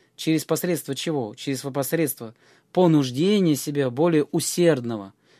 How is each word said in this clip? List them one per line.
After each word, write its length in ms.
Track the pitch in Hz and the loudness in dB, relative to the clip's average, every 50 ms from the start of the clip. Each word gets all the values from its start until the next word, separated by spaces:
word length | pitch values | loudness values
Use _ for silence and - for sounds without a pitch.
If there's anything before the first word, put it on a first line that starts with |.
| _ _ _ | _ _ _
через 260 | - - 160 160 156 147 | -8 -2 0 0 0 0
посредство 500 | - 165 156 - 175 175 151 - - 139 | -2 -2 -2 0 -2 -2 -4 -4 -8 -8
чего? 380 | - - 170 160 143 120 104 117 | -6 -6 -4 -4 -4 -4 -6 -10
Через 260 | - - 143 139 127 | -10 -6 -6 -6 -4
посредство 760 | - 139 127 143 139 - - 165 160 139 - - 120 110 113 _ _ _ _ _ _ _ _ | -6 -6 -4 -4 -4 -2 0 0 0 -2 -4 -8 -12 -16 -16 _ _ _ _ _ _ _ _
понуждения 840 | 180 185 170 160 147 139 127 123 131 165 190 214 208 190 165 147 | 4 4 6 6 4 4 2 -2 0 2 2 2 4 4 2 2
себя 340 | 131 - - 143 143 139 127 | 0 -2 -4 -2 -2 -2 -2
более 360 | 123 135 160 175 165 151 147 | 0 0 2 2 4 2 0
усердного 880 | - - 165 135 - - - 175 170 151 127 120 120 117 107 98 98 _ _ _ _ _ | 0 -2 -4 -4 -2 -2 2 4 4 4 2 0 -6 -6 -8 -10 -14 _ _ _ _ _